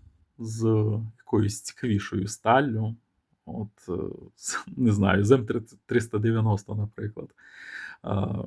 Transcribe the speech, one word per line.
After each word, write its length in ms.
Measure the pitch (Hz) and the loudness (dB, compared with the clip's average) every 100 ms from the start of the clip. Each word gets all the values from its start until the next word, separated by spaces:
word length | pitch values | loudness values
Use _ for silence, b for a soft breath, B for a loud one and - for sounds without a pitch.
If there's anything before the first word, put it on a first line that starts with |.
| - _ _ - | -20 _ _ -14
з 260 | 113 113 113 107 107 104 110 - | -10 -2 2 4 2 -2 -6 -12
якоюсь 440 | - 110 101 - | -2 0 0 -2
цікавішою 680 | - - 123 101 - 98 98 | -12 -6 0 0 -2 -4 -4
сталлю. 680 | - 110 127 143 110 110 113 _ _ _ _ - | -2 4 4 4 -2 -4 -8 _ _ _ _ -12
От, 420 | - 104 _ - | -10 -10 _ -8
е, 40 | 87 - - - _ | -6 -6 -10 -18 _
з, 280 | - - - - | -10 -10 -8 0
не 160 | 123 | 2
знаю, 320 | 104 98 95 | 4 4 4
з 80 | 101 | 6
М 140 | 131 113 123 - - - | 4 4 -4 -6 -14 -2
триста 320 | 120 113 107 | -2 0 0
дев'яносто, 560 | 113 113 110 98 - | 0 2 2 0 -2
наприклад. 600 | 107 104 - 107 - - B B B B B B B | -6 -6 -6 -10 -10 -16 B B B B B B B
Е, 220 | - 101 92 - | -4 -2 -2 -4